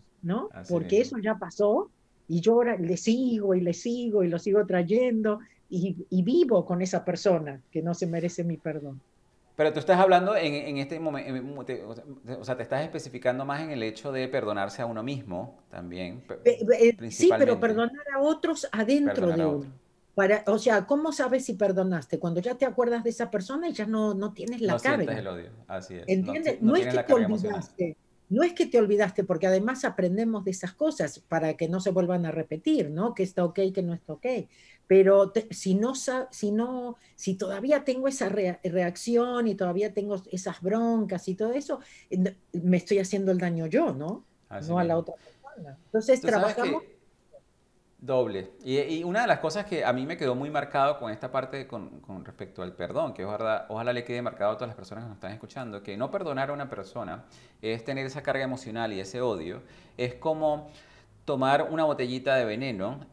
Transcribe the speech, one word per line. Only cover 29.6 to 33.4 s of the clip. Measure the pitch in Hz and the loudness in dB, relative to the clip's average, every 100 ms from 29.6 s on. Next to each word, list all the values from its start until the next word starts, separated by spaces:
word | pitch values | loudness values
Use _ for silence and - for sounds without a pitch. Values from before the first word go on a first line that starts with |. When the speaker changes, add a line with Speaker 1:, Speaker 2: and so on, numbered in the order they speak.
| 220 262 247 | 2 -2 -4
Speaker 1:
aprendemos | 180 180 196 226 214 190 | 0 0 0 0 -2 -4
de | |
esas | 185 185 - | -6 -8 -2
cosas | 311 302 151 - - | 0 0 -4 -6 -4
para | 165 160 151 | 0 0 0
que | 165 | -2
no | 185 | 0
se | 196 | 0
vuelvan | 180 175 180 165 | 2 2 0 0
a | |
repetir, | 160 156 156 311 302 147 | -2 -4 -4 0 0 0
¿no? | 156 226 226 | -2 -2 -2
Que | |
está | 185 - | -2 0